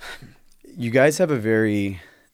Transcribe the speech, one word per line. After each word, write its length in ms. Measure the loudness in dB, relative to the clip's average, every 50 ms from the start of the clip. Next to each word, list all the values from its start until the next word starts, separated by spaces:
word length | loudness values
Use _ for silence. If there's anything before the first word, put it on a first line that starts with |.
| -20 -18 -18 -18 -20 -20 -20 _ _ _ _ _ -20
you 280 | -20 -12 -10 -6 0
guys 260 | 2 4 4 4 4 2
have 140 | 0 0
a 60 | 0 -2
very, 640 | 0 0 2 2 2 2 0 0 -2 -4 -6 -8 -14 -20 _ _ _ _